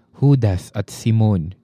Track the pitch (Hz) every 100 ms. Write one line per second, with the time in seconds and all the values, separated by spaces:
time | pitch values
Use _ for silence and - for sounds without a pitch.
0 | _ - 139 139 110 90 - 104 - -
1 | 117 110 110 95 80 -